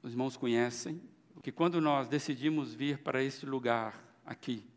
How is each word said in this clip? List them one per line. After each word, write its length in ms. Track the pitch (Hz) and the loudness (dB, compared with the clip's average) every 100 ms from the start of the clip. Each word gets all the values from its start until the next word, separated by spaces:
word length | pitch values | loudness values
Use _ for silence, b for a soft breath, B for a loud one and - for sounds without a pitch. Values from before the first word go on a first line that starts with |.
os 100 | 123 | -6
irmãos 220 | 120 131 | -2 -4
conhecem, 640 | 127 143 117 120 120 - 160 - - _ - | -2 2 4 2 -2 -8 -8 -10 -20 _ -12
que 100 | - | -12
quando 260 | - 170 170 | 2 2 4
nós 300 | 156 143 123 | 4 2 2
decidimos 640 | 143 147 131 147 156 131 | -2 0 0 2 0 -2
vir 240 | 117 143 139 | -2 -2 -2
para 260 | - 131 | 0 0
este 220 | 135 135 | 0 -2
lugar 580 | 139 135 123 117 110 - - - | -4 -2 2 2 0 -8 -20 -20
aqui 400 | - 127 - 117 - | -14 -10 -4 -6 -6